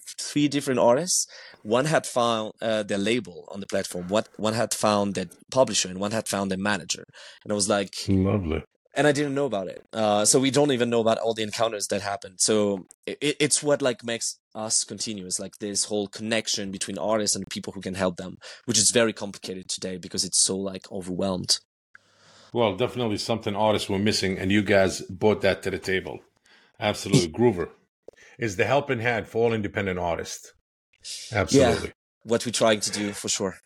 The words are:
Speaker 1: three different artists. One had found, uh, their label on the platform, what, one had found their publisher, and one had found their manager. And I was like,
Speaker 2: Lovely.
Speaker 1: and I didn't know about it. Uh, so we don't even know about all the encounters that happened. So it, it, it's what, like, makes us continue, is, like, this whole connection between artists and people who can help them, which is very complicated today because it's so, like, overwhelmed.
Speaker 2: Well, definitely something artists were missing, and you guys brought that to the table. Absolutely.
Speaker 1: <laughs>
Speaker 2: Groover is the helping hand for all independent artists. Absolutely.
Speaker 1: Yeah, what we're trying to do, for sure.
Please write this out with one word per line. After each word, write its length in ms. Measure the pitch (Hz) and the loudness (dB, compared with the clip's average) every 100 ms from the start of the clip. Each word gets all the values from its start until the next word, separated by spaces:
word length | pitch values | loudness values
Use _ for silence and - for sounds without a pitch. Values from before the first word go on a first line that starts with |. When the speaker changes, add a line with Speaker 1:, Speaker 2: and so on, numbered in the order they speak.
| - - | -8 -12
Speaker 1:
three 260 | - 147 147 | -4 0 0
different 320 | 139 139 123 | 0 0 4
artists. 460 | 110 127 180 - - - - - | 4 4 2 -2 -2 -8 -20 -14
One 220 | 107 120 151 | 0 0 2
had 200 | 151 - | 2 0
found, 460 | 127 120 113 110 - | 0 0 0 -4 -4
uh, 220 | 110 110 | -2 0
their 160 | 101 101 | 0 0
label 500 | 101 123 92 82 76 | 0 0 -2 -12 -14
on 80 | 101 | -12
the 60 | 95 | -6
platform, 420 | 98 95 90 90 | -4 -4 -6 -2
what, 220 | 104 - - | -2 -2 -4
one 160 | 107 | -2
had 220 | 110 110 - | 0 -2 0
found 400 | 107 104 101 98 | 2 4 2 -2
their 100 | 90 - _ | -6 -10 _
publisher, 380 | 131 131 101 92 | 2 2 2 -2
and 100 | 92 | -4
one 120 | 101 | -4
had 160 | 110 - | -4 -2
found 240 | 98 98 | -2 -2
their 80 | 95 | 0
manager. 440 | 101 98 - - - - - - | 0 0 -2 -8 -12 -20 -20 -14
And 80 | - | -4
I 40 | 104 | -2
was 120 | 95 | 2
like, 220 | 104 98 - - | 0 -2 -4 0
Speaker 2:
Lovely. 540 | 95 95 104 82 78 - _ _ - | 2 4 0 0 -4 -6 _ _ 2
Speaker 1:
and 120 | 147 | 4
I 60 | |
didn't 200 | 143 147 | 4 0
know 120 | 135 143 | 0 -2
about 220 | 101 92 | -2 -6
it. 140 | - - | -10 -10
Uh, 320 | 110 107 104 107 | 0 2 4 4
so 140 | 139 | 4
we 120 | 135 | 4
don't 200 | 131 147 | 4 2
even 200 | 123 120 | 2 2
know 100 | 117 | 2
about 160 | 110 110 | 2 2
all 160 | 113 | 0
the 80 | 110 | -2
encounters 460 | 107 110 113 107 - | -4 -2 -2 -2 -4
that 160 | 101 | -2
happened. 320 | 98 101 95 92 | -4 -6 -8 -2
So 480 | - 110 104 98 - _ - | 2 4 2 -2 -8 _ -10
it, 100 | - | -4
it, 160 | 143 - | -2 0
it's 240 | 147 - | 2 2
what, 180 | 147 139 | 2 2
like, 220 | 135 117 | 0 -2
makes 340 | 117 117 - - _ | -4 -4 -6 -8 _
us 300 | 110 110 - | -10 -2 -2
continue, 420 | - 101 - 104 90 | -2 -6 -8 -8 -6
is, 140 | - | -8
like, 140 | 98 - | -8 -10
this 260 | 104 98 - | -6 -4 -2
whole 220 | 104 98 | -2 -4
connection 640 | - 110 113 - - 98 | -6 -2 -2 0 -4 -6
between 300 | 95 - 95 | -6 -6 -4
artists 360 | 92 110 104 101 | 0 0 0 -2
and 100 | 95 | -4
people 240 | 104 95 | -8 -8
who 80 | 98 | -8
can 140 | - 98 | -6 -2
help 220 | 92 87 | -2 -2
them, 180 | 92 - - - - | -10 -14 -18 -10 -2
which 120 | 113 | 2
is 140 | 101 | 4
very 200 | 123 113 | 4 4
complicated 580 | - 101 95 - 92 92 | 0 -8 -10 -12 -10 -8
today 280 | - 95 92 | -8 -6 -8
because 260 | 92 98 | -6 -4
it's 160 | 92 - | 0 2
so, 160 | - 95 | 2 0
like, 280 | 98 95 - | -4 -8 -10
overwhelmed. 640 | 101 90 90 98 92 - - - _ _ _ _ _ - - - | -10 -6 -2 -2 -2 -2 -2 -4 _ _ _ _ _ -20 -20 -4
Speaker 2:
Well, 240 | 120 113 92 | 2 2 2
definitely 400 | 120 123 117 101 | -2 0 -2 -2
something 400 | - 113 110 101 | -2 -2 -2 0
artists 320 | 107 104 - | 2 2 0
were 100 | 98 | 0
missing, 400 | 104 98 95 92 | 2 2 0 0
and 140 | 95 | 2
you 100 | 104 | 2
guys 380 | 98 101 95 - | 6 6 4 0
brought 400 | - 95 107 98 | -10 0 2 4
that 200 | 98 90 | 2 0
to 60 | 98 | -2
the 80 | 92 | -6
table. 420 | - 95 85 64 - _ _ _ _ - | -2 -2 -4 -12 -16 _ _ _ _ -4
Absolutely. 480 | 107 101 101 98 85 | -2 -2 2 2 2
Speaker 1:
<laughs> 80 | 80 | 2
Speaker 2:
Groover 300 | 120 90 78 - _ _ - - - - | 2 2 -4 -10 _ _ -20 -20 -20 -8
is 160 | 113 95 | -4 0
the 80 | |
helping 360 | 107 139 143 123 | 2 2 2 -2
hand 280 | 117 113 92 | 0 -2 -2
for 120 | 113 | 0
all 100 | 117 | 2
independent 460 | 113 101 110 98 90 | 0 -2 -2 -2 -2
artists. 540 | 87 82 - - - - _ _ _ _ - - - | -2 -2 -6 -12 -16 -20 _ _ _ _ -16 -14 -4
Absolutely. 540 | 104 90 135 123 - - | -2 4 6 6 4 -4
Speaker 1:
Yeah, 40 | - _ _ | -12 _ _
what 220 | 107 113 120 | -2 0 0
we're 80 | |
trying 260 | - 113 107 | 2 4 4
to 100 | 98 | 0
do, 220 | 98 101 | -2 -4
for 160 | 101 107 | -4 -4
sure. 300 | - 98 - | -2 -4 -6